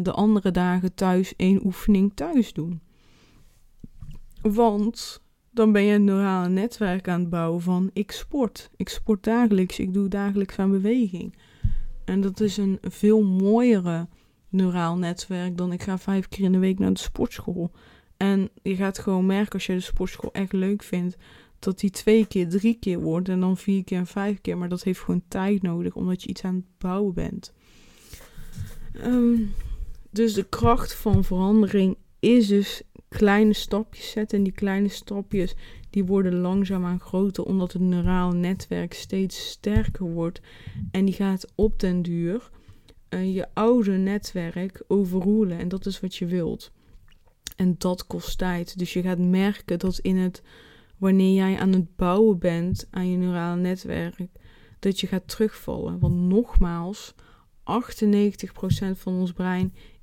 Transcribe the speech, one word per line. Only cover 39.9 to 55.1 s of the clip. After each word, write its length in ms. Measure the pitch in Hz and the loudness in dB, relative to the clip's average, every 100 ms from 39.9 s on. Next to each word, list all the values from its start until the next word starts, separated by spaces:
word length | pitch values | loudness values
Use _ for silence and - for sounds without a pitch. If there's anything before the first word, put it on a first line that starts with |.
| - 180 | -2 -4
wordt. 360 | 165 165 - - - - - - | -4 -4 -6 -16 -20 -14 -12 -4
En 140 | 190 196 | 0 2
die 80 | |
gaat 380 | 180 196 190 - - | 2 0 -2 -4 0
op 240 | 214 - | 0 2
den 220 | 185 180 | 0 0
duur, 480 | 170 170 170 220 - - - - - - - | -2 -2 -2 -4 -8 -20 -20 -20 -20 -20 -10
eh, 260 | 180 185 190 | -4 -2 -4
je 120 | - | -4
oude 440 | - 220 247 202 190 | 0 4 4 4 2
netwerk 840 | 190 208 - 185 165 175 185 - - | 0 -2 -6 -8 -6 -6 -8 -8 -2
overroelen. 680 | 196 185 185 185 214 202 170 | 0 0 0 0 2 0 -2
En 100 | 180 | -6
dat 180 | 190 202 | -6 -6
is 140 | 185 | -6
wat 160 | 185 - | -8 -6
je 100 | 175 | -4
wilt. 460 | 180 160 - - - _ - - - _ _ - - | -2 -4 -6 -12 -20 _ -20 -20 -20 _ _ -12 -2
En 160 | 185 165 | 0 0
dat 300 | 180 180 - | -2 -4 -6
kost 300 | 175 - - | -8 -4 -2
tijd. 400 | 185 175 170 185 | -2 -2 -6 -6
Dus 160 | 175 | -4
je 80 | 185 | -2
gaat 160 | 180 175 | -2 0
merken 600 | 180 185 196 202 - 175 | 2 2 2 0 -4 -2
dat 200 | 185 - | -2 -2
in 180 | 185 185 | 0 0
het, 240 | 185 - - - - - _ - | 0 -4 -16 -20 -20 -20 _ -2
wanneer 360 | 190 190 190 | 4 6 6
jij 260 | 190 190 190 | 4 2 2
aan 140 | 190 | 2
het 220 | 190 170 - | 2 0 0
bouwen 440 | 180 190 220 180 | 2 4 4 4
bent 480 | 180 170 175 - - | 0 0 -2 -4 -6
aan 180 | 185 180 | -4 -2
je 80 | 180 | 0
neurale 440 | 180 175 175 175 | 0 -2 -2 -2
netwerk, 680 | 180 185 - 170 170 - 180 - - - - - | -2 -2 -6 -6 -6 -10 -14 -16 -20 -20 -20 -4
dat 200 | 196 190 | -2 -2
je 80 | |
gaat 200 | 190 | -2